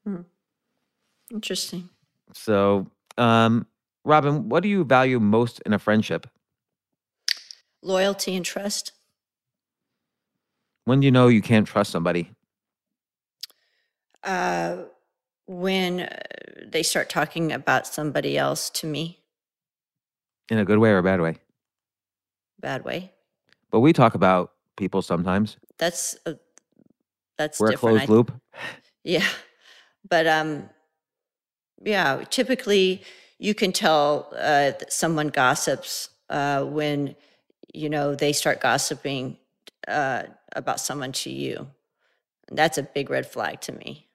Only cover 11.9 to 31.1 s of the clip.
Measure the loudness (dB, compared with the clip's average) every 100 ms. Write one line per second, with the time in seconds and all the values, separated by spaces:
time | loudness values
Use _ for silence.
11.9 | 0 0 -2 -4 -14 _ _ _ _ _
12.9 | _ _ _ _ _ -20 _ _ _ _
13.9 | _ _ _ -4 -2 -2 -2 -4 -6 -12
14.9 | _ _ _ _ _ -16 -6 -2 0 -2
15.9 | -4 -8 -12 -16 -16 -18 -20 -6 -2 0
16.9 | -2 -2 -2 -2 -2 -4 -2 0 0 0
17.9 | -6 -4 -2 -2 -2 -2 -2 -6 -8 -6
18.9 | -6 -8 -12 _ _ _ _ _ _ _
19.9 | _ _ _ _ _ -4 -2 2 4 6
20.9 | 4 4 2 0 -4 _ _ _ _ _
21.9 | _ _ _ _ _ _ _ -10 -8 -8
22.9 | -10 -10 _ _ _ _ _ _ 4 6
23.9 | 8 4 6 4 4 0 _ _ -6 -4
24.9 | -4 -2 -2 0 0 -2 -6 _ -4 -4
25.9 | -4 -8 -8 -12 -12 _ _ _ _ _
26.9 | _ _ _ _ -6 -6 0 0 2 2
27.9 | 2 6 4 4 -4 _ -16 -14 -16 _
28.9 | _ -4 -2 -2 -6 -16 _ _ -20 _
29.9 | _ -2 2 4 2 0 -6 -12 _ _
30.9 | _ _